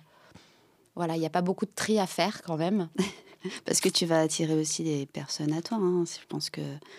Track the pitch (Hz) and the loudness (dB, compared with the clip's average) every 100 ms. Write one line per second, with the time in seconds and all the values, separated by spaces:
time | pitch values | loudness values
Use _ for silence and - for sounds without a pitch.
0 | - _ - - - _ _ _ _ 170 | -18 _ -20 -20 -20 _ _ _ _ -4
1 | 170 165 160 180 180 190 - - - 214 | -2 0 0 0 0 0 -4 -4 0 2
2 | 180 - 185 - - 156 170 214 160 - | 2 2 0 0 -6 -2 2 2 0 -2
3 | 190 - - - 190 - - - 185 - | -2 -2 -20 -12 -10 -8 0 2 2 2
4 | 170 160 156 - 156 156 151 - 160 143 | 4 4 4 2 2 2 0 -2 -2 -2
5 | 139 - 143 - 151 156 - 226 180 180 | -4 -10 -8 -4 -2 -2 -2 0 2 2
6 | 170 - - 151 - 156 147 143 - | 0 -4 -8 -6 -6 -6 -8 -10 -16